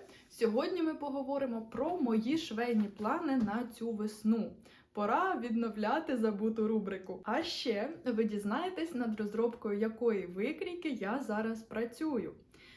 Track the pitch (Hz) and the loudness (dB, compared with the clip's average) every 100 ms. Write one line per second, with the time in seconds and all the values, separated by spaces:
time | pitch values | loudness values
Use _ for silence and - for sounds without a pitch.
0 | - - - - 220 226 339 359 320 302 | -10 -20 -16 0 2 4 2 2 0 -2
1 | 285 277 254 277 262 226 220 226 302 359 | -4 -4 -2 0 0 -2 -4 -2 -2 2
2 | 240 220 247 320 - 220 240 220 202 - | 2 2 2 0 -2 -2 2 2 2 0
3 | 208 330 320 262 208 220 - - 226 208 | -2 0 2 2 2 0 -4 -6 -4 -2
4 | 214 - 220 226 170 - - - - - | -4 0 4 4 2 -6 -20 -20 -10 -2
5 | 208 285 381 294 233 226 233 208 208 294 | 2 4 4 2 0 0 0 0 2 2
6 | 320 247 220 202 220 220 220 220 190 185 | 2 2 2 2 2 2 2 2 0 -4
7 | - - - 262 339 - 262 202 262 339 | -8 -8 -2 0 0 -2 0 0 0 -4
8 | 254 220 220 208 202 254 370 370 330 247 | -2 2 2 2 0 0 -2 -2 -4 -2
9 | 233 214 208 214 233 - 214 202 220 220 | -2 -2 -2 0 0 0 -2 0 0 2
10 | 233 202 175 185 247 320 370 349 311 220 | 2 2 -2 -2 -2 -2 -6 -4 -4 -2
11 | 196 262 220 208 220 226 - 214 233 - | -2 -2 -2 -2 -2 -4 -6 -4 -4 -2
12 | 320 247 160 - - - - | -2 -2 -4 -8 -20 -20 -20